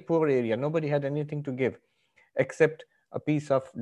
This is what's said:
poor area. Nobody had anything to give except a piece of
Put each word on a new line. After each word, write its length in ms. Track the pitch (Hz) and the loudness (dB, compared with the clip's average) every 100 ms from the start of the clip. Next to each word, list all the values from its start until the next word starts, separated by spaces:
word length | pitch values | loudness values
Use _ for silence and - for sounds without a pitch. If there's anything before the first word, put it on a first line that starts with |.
| 175 | 2
poor 180 | 165 156 131 | 2 4 2
area. 140 | 117 110 147 | 2 0 0
Nobody 260 | 165 151 | -2 0
had 100 | 147 139 | 0 0
anything 300 | 147 147 147 143 | -4 -4 -6 -6
to 40 | 127 | -2
give 140 | 127 - _ _ _ _ _ - - | -2 -2 _ _ _ _ _ -2 -2
except 400 | - 156 156 - _ _ - | 4 2 2 -14 _ _ -8
a 20 | |
piece 300 | - 151 147 135 | -2 -2 0 -2
of 100 | - - | -2 -8